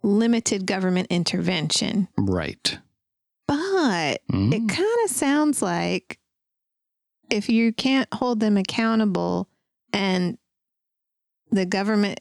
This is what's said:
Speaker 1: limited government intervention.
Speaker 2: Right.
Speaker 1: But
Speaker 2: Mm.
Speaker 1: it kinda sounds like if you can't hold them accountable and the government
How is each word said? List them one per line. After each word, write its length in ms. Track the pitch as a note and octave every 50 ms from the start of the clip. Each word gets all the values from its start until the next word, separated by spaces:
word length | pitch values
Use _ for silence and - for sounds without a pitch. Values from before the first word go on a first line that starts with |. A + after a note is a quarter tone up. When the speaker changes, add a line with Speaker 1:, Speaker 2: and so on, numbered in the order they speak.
Speaker 1:
limited 640 | - G#3 G3+ G#3 A3+ A#3 A#3 A3+ A#3 - A3 G3 F#3+
government 420 | F3+ F#3+ F#3 F#3 F#3 F3+ F3+ F3+ -
intervention. 960 | F3+ F3 E3+ - - F3+ E3+ E3+ F#3 E3+ D3+ D#3+ - - - - - - F#3 - _
Speaker 2:
Right. 600 | - G2+ - F#2 F2 D#2 - - _ _ - - - _ _ _ _ _ _ _ _ _ _ _ _ _
Speaker 1:
But 720 | - C#4+ C#4+ F4 G4 G4 F#4+ D#4+ B3 F#3+ E3+ D#3 C#3+ - - _ -
Speaker 2:
Mm. 200 | - F#2+ G2 - -
Speaker 1:
it 160 | G#3+ A#3 G#3+
kinda 380 | - - F#4 G#4+ A#4 A#4+ A4+
sounds 540 | F#4 - - D#4 C4+ C#4+ D4+ D4+ D4+ C#4+ -
like 580 | A3+ F#3 F3 E3+ E3+ F3 F3+ E3+ _ _ - _ _ _ _ _ _ _ _ _ _ _ _ _ _ _ _ _ _ _ _ _ _ _
if 200 | A#3 G#3+ G#3 -
you 240 | A#3 A3+ A3+ A3+ A3
can't 380 | - - C4 C4+ C4+ B3+ _ -
hold 260 | G#3+ B3+ B3 A#3+ G#3+
them 180 | A3 G#3+ G#3
accountable 920 | G3 F#3+ - - - A3+ A3+ A3+ A3 A3 G#3 F3+ F3 F3 F3 F3+ F3+ F#3 _ _ _ _ _ _ _ _ _ -
and 440 | G3+ G3+ G3 F#3 F3+ F3+ F3 - - _ _ _ _ _ _ _ _ _ _ _ _ _ _ _ _ _ _ _ _ _ _
the 140 | - G3 F#3
government 540 | F3+ G3 F#3+ G3 G#3 A3 G#3 G#3 G3+ - -